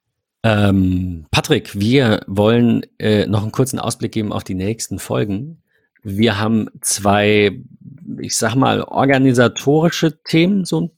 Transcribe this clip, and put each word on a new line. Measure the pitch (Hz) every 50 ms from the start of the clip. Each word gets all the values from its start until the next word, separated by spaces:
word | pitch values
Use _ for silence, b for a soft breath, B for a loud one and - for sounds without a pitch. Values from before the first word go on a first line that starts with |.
| _ _ _ _ _ _ _ _ -
Ähm, | 113 107 104 104 101 98 98 95 92 92 92 92 92 87 82 76 -
Patrick, | - 147 - - 151 110 - - - 101
wir | 98 113 127 143 131 110 107 - - -
wollen, | 98 101 104 110 117 120 120 117 113 - - - _ -
äh, | - 107 107 104 95 -
noch | 101 107
einen | 101 110
kurzen | - - 131 - - -
Ausblick | - 113 - - 117 104
geben | - 110 107 104
auf | 107 107 -
die | - 98
nächsten | 92 92 101 117 117 - - 101 90
Folgen. | - - 117 127 123 101 98 101 135 156 165 _ _ _ _ _ _ _ _ _ -
Wir | 104 98 101 113 113 104 98
haben | 110 110 113 110 104 - _ -
zwei, | - - - - - 104 98 104 104 104 107 104 104 101 95 - - - - - - - - - - - - -
ich | - - - -
sag | 117 110 113
mal, | 135 131 120 107 101 -
organisatorische | - - - 127 139 139 131 135 135 123 123 120 113 - - - 135 147 156 160 170 - - - 160 147 _ _
Themen | - - 160 170 185 208 196 175
so | - 170 160
ein | 170 160 _